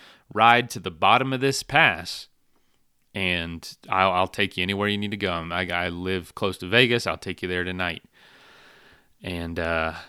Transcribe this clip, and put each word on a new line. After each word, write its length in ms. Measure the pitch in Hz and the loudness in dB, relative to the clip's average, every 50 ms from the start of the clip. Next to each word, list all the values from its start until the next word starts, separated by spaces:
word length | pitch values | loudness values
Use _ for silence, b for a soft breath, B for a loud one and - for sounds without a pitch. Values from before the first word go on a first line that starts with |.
| B B B B B - - | B B B B B -6 2
ride 360 | 104 110 117 120 120 123 117 | 6 6 8 8 6 4 0
to 100 | - 107 | -6 -10
the 100 | 90 95 | -8 -8
bottom 420 | 82 80 92 95 110 123 131 135 135 | -4 2 4 6 6 6 4 2 -2
of 80 | 127 | 0
this 220 | 131 139 135 - - | 0 0 0 -2 -4
pass, 640 | - 127 147 165 127 90 80 87 - - - - - _ _ _ _ _ _ _ _ _ _ _ _ _ _ _ _ - | 0 2 4 4 4 2 0 -4 -10 -12 -12 -14 -18 _ _ _ _ _ _ _ _ _ _ _ _ _ _ _ _ -6
and 640 | 98 95 92 90 87 82 85 85 85 - - - - - - | -4 -2 0 0 -2 -2 -6 -8 -10 -12 -14 -18 -18 -8 -2
I'll, 240 | - 95 95 95 90 | 0 2 4 4 4
I'll 160 | 90 95 95 | 2 0 0
take 280 | - - 101 92 - - | 0 -2 -2 -2 -2 -2
you 40 | 90 | -2
anywhere 260 | 92 101 98 101 104 | -2 -2 -2 -2 -2
you 100 | 101 101 | -2 -2
need 120 | 104 104 107 | -4 -4 -4
to 40 | |
go. 160 | 104 98 95 87 | -4 -4 -2 -2
I'm, 200 | 85 82 82 87 | -4 -4 -4 -4
I, 160 | 90 92 87 | -4 -4 -2
I 200 | 87 87 87 90 | -2 -2 -4 -4
live 460 | 87 87 90 92 95 92 82 - - | -4 -4 -4 -4 -4 -4 -4 -8 -8
close 240 | - 110 98 90 - | -6 -4 -4 -4 -6
to 80 | - 90 | -4 0
Vegas. 380 | 98 120 131 117 120 117 - | 2 4 4 4 2 0 0
I'll 100 | - 82 | -2 -4
take 240 | - - 98 87 - | -4 -6 -10 -8 -6
you 80 | - 90 | -6 -4
there 160 | 90 90 90 | -2 -2 -4
tonight." 380 | 90 92 90 92 87 82 - - b b b b b b b b b b b b b b b b b b b b b b _ - | -4 -4 -4 -4 -4 -6 -8 -12 b b b b b b b b b b b b b b b b b b b b b b _ -12
And, 360 | 98 90 85 85 85 85 85 | -8 -8 -6 -6 -6 -6 -4
uh, 360 | 85 82 85 80 80 82 82 - - | -2 0 0 0 0 -2 -4 -8 -14